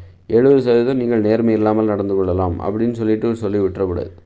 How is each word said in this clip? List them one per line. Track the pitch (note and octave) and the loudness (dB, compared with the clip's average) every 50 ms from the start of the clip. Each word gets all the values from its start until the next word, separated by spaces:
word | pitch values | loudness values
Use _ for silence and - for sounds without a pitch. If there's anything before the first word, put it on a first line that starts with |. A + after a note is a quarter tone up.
| - - - _ _ | -18 -20 -20 _ _
எழுபது | - A2 A2+ C3 C3+ C#3+ C3+ | 0 2 4 4 6 4 4
சதவீதம் | A#2+ B2 A#2 A#2+ A#2 B2+ C#3 | 4 2 2 2 2 2 0
நீங்கள் | C3 B2 A#2 A#2+ A2 | -2 -2 0 0 0
நேர்மை | G#2 G#2 A2 A2+ A2+ A#2 A2 | 2 2 2 2 2 2 2
இல்லாமல் | G#2+ G#2+ G#2+ G#2+ A2 A2 | 2 2 2 2 0 0
நடந்து | G#2+ G#2 G2 G2 G2+ G2 | 0 -2 -2 -2 -2 -2
கொள்ளலாம்" | F#2+ F#2+ F#2 F2 F#2 F#2 F2+ F2 - | 0 0 0 0 0 -2 -2 -4 -4
அப்படின்னு | - F#2+ G2+ A2 A2+ A#2+ | -6 -6 -4 -2 -2 -2
சொல்லிட்டு | A#2+ A2+ A2 A2 A2 G#2+ A#2 A#2 A2+ | -2 -2 -2 0 0 0 0 -2 -4
சொல்லி | G#2+ A2 G2 G#2 G#2 | -2 -4 -4 -2 0
விட்டுறக்கூடாது. | G2 F#2 F2 F#2+ G2 F2+ F2 D2+ C2 - - - - | -2 -2 -2 -2 -4 -4 -4 -6 -6 -8 -12 -20 -20